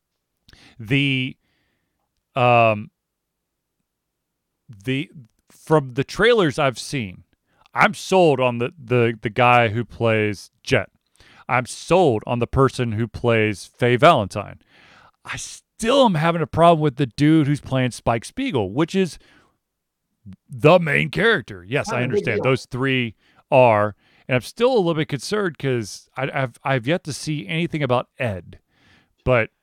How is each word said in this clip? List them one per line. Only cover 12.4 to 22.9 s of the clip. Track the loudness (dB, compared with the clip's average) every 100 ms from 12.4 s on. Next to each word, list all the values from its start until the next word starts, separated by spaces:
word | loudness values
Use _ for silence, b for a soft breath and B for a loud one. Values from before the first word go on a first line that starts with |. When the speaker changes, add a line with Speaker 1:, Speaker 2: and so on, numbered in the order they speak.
| -2
Speaker 1:
person | 2 0 0 -4
who | -4 -6
plays | -4 0 2 0 -2 -12
Faye | -2 0 4
Valentine. | 6 4 0 -8 -12 -16 b b b b b b
I | -14 -12
still | -12 -18 _ -6 0 4 4
am | 2
having | 0 0
a | -2
problem | 4 4 6
with | 2 0
the | -4
dude | 2 4 4 2
who's | -2
playing | -4 -2 -2
Spike | -2 -2 -2 -4
Spiegel, | -8 -4 -2 -2
which | -2 -2 0
is | -2 -4 b b b b _ _ _ _ _ _ -20 -20 _
the | 0 4 4
main | 2 -2 -2
character. | -2 0 -2 -6 -16
Yes, | -8 -6 -4
Speaker 2:
Not | -4
Speaker 1:
I |
Speaker 2:
a |
big | -2
Speaker 1:
understand. | -2 -2 -2
Speaker 2:
deal. | -2
Speaker 1:
Those | -2 -4
three | -6 -2